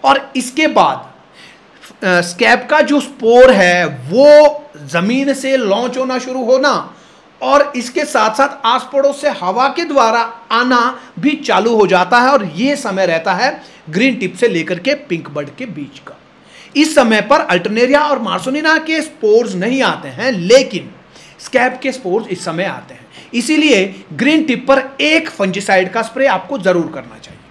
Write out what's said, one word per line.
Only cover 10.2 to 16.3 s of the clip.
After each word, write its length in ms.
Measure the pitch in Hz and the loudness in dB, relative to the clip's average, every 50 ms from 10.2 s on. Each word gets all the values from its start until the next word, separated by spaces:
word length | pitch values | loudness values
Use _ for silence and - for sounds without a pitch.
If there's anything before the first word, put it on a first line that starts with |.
| 233 220 - - - _ | -2 -4 -8 -16 -8 _
आना 480 | 220 233 247 254 262 240 233 254 254 - - - _ - | -2 0 0 2 2 2 0 0 -4 -8 -18 -18 _ -2
भी 160 | 160 285 302 | -2 -2 -2
चालू 400 | 285 - - 202 185 208 233 233 | -2 -2 0 0 2 2 2 2
हो 120 | 220 208 | 2 4
जाता 320 | 180 185 175 180 180 240 240 | 4 4 2 2 2 2 2
है, 100 | 247 262 | 4 4
और 160 | 285 277 208 | 2 2 0
ये 300 | 170 147 170 240 277 294 | -2 -6 -4 -2 -2 -2
समय 300 | 277 262 220 196 190 190 | -2 -4 -6 -2 -2 0
रहता 280 | 175 165 165 160 202 185 | 0 0 -2 -2 -2 -2
है 280 | 185 240 277 311 - - - - - - 156 | 0 -2 -4 -4 -6 -16 -20 -20 -20 -18 -6
ग्रीन 260 | 156 185 240 269 247 | -2 0 0 0 0
टिप 200 | - 196 185 - | -2 -6 -8 -2
से 120 | - 247 | 0 0
लेकर 320 | 233 190 170 160 - 180 170 | 0 0 -2 -4 -4 -6 -4
के 140 | 180 254 294 | -2 -4 -4
पिंक 360 | 285 - - 180 165 139 147 | -4 -4 -8 -8 -8 -8 -10
बड 200 | 143 147 147 143 - | -10 -10 -10 -10 -12
के 100 | - 254 | -14 -14
बीच 340 | 240 165 151 143 127 - - | -14 -12 -14 -14 -14 -16 -20
का। 180 | - - - - _ _ | -20 -20 -20 -20 _ _